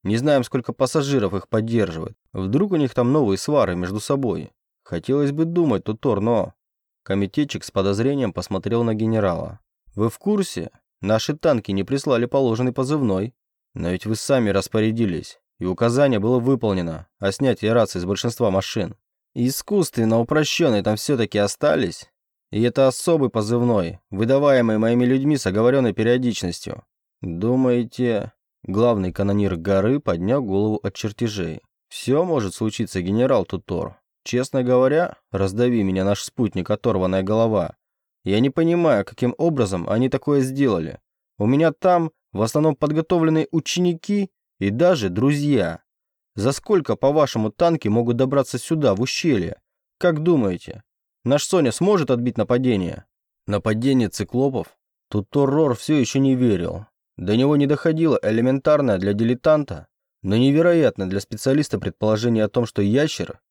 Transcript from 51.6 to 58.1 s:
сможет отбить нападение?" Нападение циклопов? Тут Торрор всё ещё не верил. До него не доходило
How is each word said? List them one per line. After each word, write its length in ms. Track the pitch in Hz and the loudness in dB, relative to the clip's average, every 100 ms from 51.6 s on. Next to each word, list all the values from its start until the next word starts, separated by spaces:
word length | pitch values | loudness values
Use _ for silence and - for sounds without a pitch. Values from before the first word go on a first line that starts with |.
| 135 | 2
сможет 380 | - 185 202 139 | 2 2 2 2
отбить 260 | 123 123 113 | 0 0 -2
нападение?" 720 | 101 123 127 104 87 - - _ _ _ - | 0 0 2 0 -2 -8 -16 _ _ _ -4
Нападение 640 | 101 110 110 131 131 107 | -2 0 0 2 2 2
циклопов? 680 | - 101 120 139 127 85 _ _ _ _ | -2 -4 0 0 -2 -8 _ _ _ _
Тут 220 | 107 101 | -6 -2
Торрор 440 | 143 135 147 151 | 2 2 4 2
всё 200 | 120 - | 0 0
ещё 240 | 151 120 135 | 0 2 2
не 160 | 135 | 2
верил. 500 | 127 123 92 85 87 107 _ _ - | 2 2 2 -2 -8 -14 _ _ -8
До 180 | 92 | 0
него 220 | 110 139 147 | 2 4 2
не 100 | 143 | 2
доходило 520 | 151 170 160 165 | 2 0 2 2